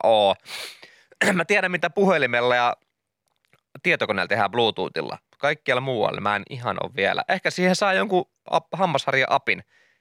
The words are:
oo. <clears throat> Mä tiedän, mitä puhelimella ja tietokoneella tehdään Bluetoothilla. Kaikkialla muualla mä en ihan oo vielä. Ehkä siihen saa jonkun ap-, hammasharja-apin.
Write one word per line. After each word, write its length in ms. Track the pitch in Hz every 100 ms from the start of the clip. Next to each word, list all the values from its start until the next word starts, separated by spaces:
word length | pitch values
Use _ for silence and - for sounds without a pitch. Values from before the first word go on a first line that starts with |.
oo. 320 | 110 110 101 92 - - - - - _ _ -
<clears throat> 80 | 202
Mä 120 | 180
tiedän, 260 | 165 202 185
mitä 200 | 180 170
puhelimella 640 | 208 190 165 127 120 123 123
ja 200 | 120 - _ _ _ _ _ _ _ _ _ -
tietokoneella 460 | 180 160 107 98 87
tehdään 220 | 107 98
Bluetoothilla. 680 | 117 113 - 82 80 69 - _ -
Kaikkialla 420 | 139 156 - 127
muualla 400 | 135 120 104 95
mä 160 | 101 104
en 60 | -
ihan 260 | 120 117 98
oo 80 | - -
vielä. 280 | 95 95 -
Ehkä 220 | 185 160
siihen 260 | - 180 185
saa 160 | 202
jonkun 320 | 190 202 185 - _ -
ap-, 160 | 165 -
hammasharja-apin. 880 | 156 190 139 - 135 131 135 - 90 - _ _ _